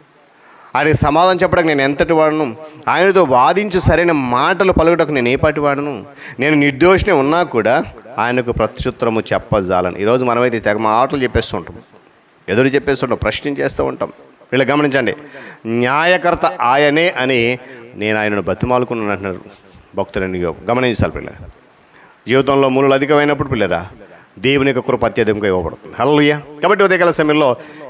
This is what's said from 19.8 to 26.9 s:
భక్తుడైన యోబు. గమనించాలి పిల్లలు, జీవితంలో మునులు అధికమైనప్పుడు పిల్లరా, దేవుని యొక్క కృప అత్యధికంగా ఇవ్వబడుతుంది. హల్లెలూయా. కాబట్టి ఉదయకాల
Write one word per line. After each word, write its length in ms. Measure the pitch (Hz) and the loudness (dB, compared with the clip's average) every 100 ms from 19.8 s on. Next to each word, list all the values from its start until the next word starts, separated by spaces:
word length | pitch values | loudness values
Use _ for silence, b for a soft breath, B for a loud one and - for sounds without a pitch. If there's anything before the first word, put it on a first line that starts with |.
| - | -12
భక్తుడైన 420 | 98 95 104 92 90 | -6 -6 -4 -4 -4
యోబు. 340 | 85 76 92 | -4 -6 -4
గమనించాలి 420 | 123 127 104 87 | -2 0 0 -2
పిల్లలు, 380 | 76 71 69 - - _ _ _ B B B 104 | -4 -14 -16 -20 -20 _ _ _ B B B -2
జీవితంలో 400 | 131 131 139 135 | 0 2 2 2
మునులు 260 | 131 139 | 2 2
అధికమైనప్పుడు 540 | 135 139 147 147 143 139 | 2 2 2 2 0 -2
పిల్లరా, 380 | 120 95 85 92 - B B B - | -2 -2 -2 -6 -16 B B B -4
దేవుని 320 | 117 139 139 | 0 2 2
యొక్క 160 | 123 - | 0 -2
కృప 180 | 120 | 0
అత్యధికంగా 420 | 113 101 107 104 104 | 0 0 0 0 0
ఇవ్వబడుతుంది. 500 | 92 80 - 78 82 | 0 -2 -10 -12 -4
హల్లెలూయా. 420 | 131 147 147 147 147 151 | 0 2 2 0 -6 -4
కాబట్టి 220 | 175 202 | 0 2
ఉదయకాల 260 | 196 | 2